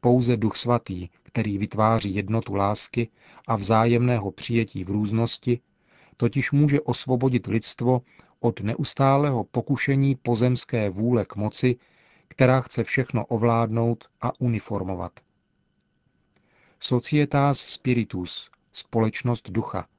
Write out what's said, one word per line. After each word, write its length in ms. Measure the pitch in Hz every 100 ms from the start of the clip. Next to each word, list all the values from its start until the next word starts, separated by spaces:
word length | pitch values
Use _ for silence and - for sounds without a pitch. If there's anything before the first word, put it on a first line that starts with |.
Pouze 360 | 120 123 120 120
Duch 180 | 107 -
Svatý, 540 | 120 120 - 92 90 _
který 340 | _ - 110 98
vytváří 580 | 101 101 107 113 104 95
jednotu 400 | 98 113 110 98
lásky 540 | 98 104 - - 120 _ _ - -
a 80 | 113
vzájemného 760 | 98 110 117 120 123 120 98
přijetí 520 | - - 117 113 98
v 60 | 90
různosti, 720 | 104 104 113 117 - - 120 _ _ _ _ _ _
totiž 340 | - 143 127
může 300 | 143 147 143
osvobodit 680 | - - - 127 131 123 -
lidstvo 540 | 110 - - 120 127 - _ _ _
od 220 | 120 -
neustálého 840 | 101 113 139 - 135 139 147 127
pokušení 720 | 104 - - 139 - 139 139 131
pozemské 760 | - 117 127 123 - 120 104
vůle 360 | 95 113 120 98
k 100 | -
moci, 400 | 104 - 127 120 _ _ _ _ _
která 340 | - 127 131
chce 220 | 123 -
všechno 420 | 110 - 127 117 -
ovládnout 800 | 113 117 117 117 113 117 117 - _
a 200 | 120 -
uniformovat. 720 | 123 113 - 104 92 90 90 - _ _ _ _ _ _ _ _ _ _ _ _ _ _ _ _
Societas 800 | - 123 - 151 147 147 139 135
spiritus, 920 | - - - 120 107 92 90 - - _ _
společnost 800 | - - 117 110 - 123 117 -
ducha 340 | 95 113 95 -